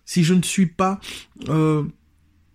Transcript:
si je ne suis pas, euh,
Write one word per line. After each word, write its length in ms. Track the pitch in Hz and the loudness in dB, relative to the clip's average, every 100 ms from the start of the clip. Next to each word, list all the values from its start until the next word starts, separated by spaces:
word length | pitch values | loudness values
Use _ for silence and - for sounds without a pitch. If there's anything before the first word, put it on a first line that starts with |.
si 180 | - 180 | -4 0
je 120 | 160 | 2
ne 80 | 185 | 2
suis 240 | - - 180 | 2 0 0
pas, 340 | - 190 196 - - - - - | 0 -4 -4 -10 -18 -20 -14 -4
euh, 340 | 156 156 156 147 - _ _ _ _ _ | 0 2 0 -4 -10 _ _ _ _ _